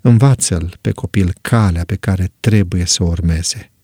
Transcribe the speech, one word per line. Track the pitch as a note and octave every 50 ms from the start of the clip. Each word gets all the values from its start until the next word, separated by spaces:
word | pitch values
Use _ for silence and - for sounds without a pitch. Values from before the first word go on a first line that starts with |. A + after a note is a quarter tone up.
Învață-l | _ B2+ A#2+ A2+ B2+ C#3 C3+ - - - F#2+ E2+ E2 E2+ - -
pe | _ G#2+
copil | G2+ - - - _ G2+ F#2+ F2 F2 _
calea | _ - - A#2 G#2+ G2 E2+ E2 F2
pe | - -
care | G2 - - F#2+ F2+ F#2 F#2 _ _
trebuie | - A#2+ A2 G#2+ G2+ F2 F#2 F2+ F2
să | E2 - - F#2
o |
urmeze | E2+ E2 E2 E2 E2+ E2 D#2+ E2 - - - - _ _ _